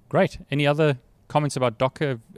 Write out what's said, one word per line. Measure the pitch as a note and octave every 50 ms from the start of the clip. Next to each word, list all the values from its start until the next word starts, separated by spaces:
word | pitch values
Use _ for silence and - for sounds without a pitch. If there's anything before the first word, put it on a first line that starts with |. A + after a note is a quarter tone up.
| _
Great. | - - E3+ F#3+ - - - - -
Any | C#3 D3 C#3+
other | C#3+ D3 D#3 D#3 D3 C3 B2 _ _ _ _ _
comments | _ - D3+ D3+ C#3 -
about | C3+ B2+ A#2+ A2
Docker | - C3 C3 _ - D#3 C#3 B2 A2+ - _ -